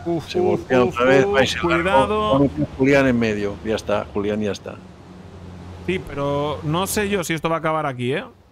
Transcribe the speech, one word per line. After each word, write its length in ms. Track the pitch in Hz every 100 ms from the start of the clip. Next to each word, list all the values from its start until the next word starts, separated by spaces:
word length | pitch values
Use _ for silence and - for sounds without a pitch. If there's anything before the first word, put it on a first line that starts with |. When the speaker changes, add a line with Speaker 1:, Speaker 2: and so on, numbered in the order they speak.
| 170
Speaker 1:
Uf, 220 | 165 -
Speaker 2:
Se 100 | -
Speaker 1:
uf, 60 | - 104
Speaker 2:
golpea 240 | - 127
Speaker 1:
uf, 100 | 120 120
Speaker 2:
otra 100 | 127
vez, 200 | 139 131
Speaker 1:
uf, 120 | 135
Speaker 2:
ahí 100 | 127
se 100 | 120
largó. 100 | 170 170
Speaker 1:
cuidado. 520 | 175 208 208 214 214
Speaker 2:
Va 40 | 139
a 40 |
meter 280 | 139 151 143 -
Julián 300 | 135 139 135
en 120 | 120
medio. 360 | 113 104 101 101
Ya 120 | 110 104
está, 300 | - 104 -
Julián 280 | 107 104 104
ya 100 | 104
está. 240 | 92 - - - - - - - - - - - - -
Speaker 1:
Sí, 140 | 180 -
pero 520 | 143 143 143 147 143
no 240 | 151 170 190
sé 220 | 214 202
yo 160 | 202 165
si 80 |
esto 160 | 160 165
va 80 | 165
a 20 |
acabar 260 | 160 156 147
aquí, 280 | 123 123
¿eh? 100 | 160 247 - _